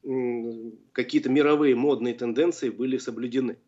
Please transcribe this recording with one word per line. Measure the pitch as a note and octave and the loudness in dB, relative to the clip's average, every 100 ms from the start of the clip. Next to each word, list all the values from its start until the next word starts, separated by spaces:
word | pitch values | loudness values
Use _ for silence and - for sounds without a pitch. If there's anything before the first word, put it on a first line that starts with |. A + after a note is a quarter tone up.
м, | C#3 C3 B2 A#2+ A#2 A2+ A2+ A2 _ | -6 -4 -2 -4 -6 -8 -14 -16 _
какие-то | - B2 D3 C3 | -6 -2 0 2
мировые | C#3 D3 D3 D3 | 4 4 4 4
модные | A#2+ C#3+ B2 A#2+ | 4 4 2 -2
тенденции | A#2+ A#2+ A#2 E3+ E3 B2+ | -2 -2 0 0 0 -4
были | A2 C3 C3 | -4 -2 -2
соблюдены. | B2+ A2+ A#2+ C3 B2 - | -4 -8 -4 -2 -2 -6